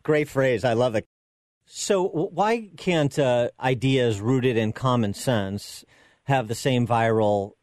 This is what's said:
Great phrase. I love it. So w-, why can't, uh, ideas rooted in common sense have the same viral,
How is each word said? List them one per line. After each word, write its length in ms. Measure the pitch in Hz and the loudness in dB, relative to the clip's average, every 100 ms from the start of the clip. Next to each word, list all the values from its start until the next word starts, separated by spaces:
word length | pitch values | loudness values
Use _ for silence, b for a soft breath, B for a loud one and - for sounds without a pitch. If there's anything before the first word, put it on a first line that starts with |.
Great 240 | - 151 147 | -2 -2 0
phrase. 360 | 139 135 113 | 0 0 0
I 100 | 123 | 0
love 200 | 113 127 | 0 0
it. 140 | 107 - _ _ _ _ _ _ | -2 -6 _ _ _ _ _ _
So 440 | - - 196 185 | -12 -2 0 0
w-, 200 | 156 185 | -2 -4
why 380 | 160 208 233 208 - | -2 0 -2 -6 -8
can't, 400 | 185 165 143 - | -2 0 0 0
uh, 320 | 131 120 120 - | 2 2 0 -2
ideas 600 | 131 127 135 135 120 101 | -4 0 0 2 2 0
rooted 340 | 107 131 127 113 | 0 2 2 2
in 160 | 107 | 0
common 440 | - 131 123 104 95 | -2 0 2 0 -2
sense 680 | - 117 98 101 - - - b b b - | -2 -2 -2 -6 -10 -18 -20 b b b -2
have 220 | 135 110 | 0 0
the 80 | 117 | -4
same 300 | 143 123 117 | 0 0 2
viral, 680 | 117 113 110 107 104 98 - | 2 2 2 2 2 -2 -10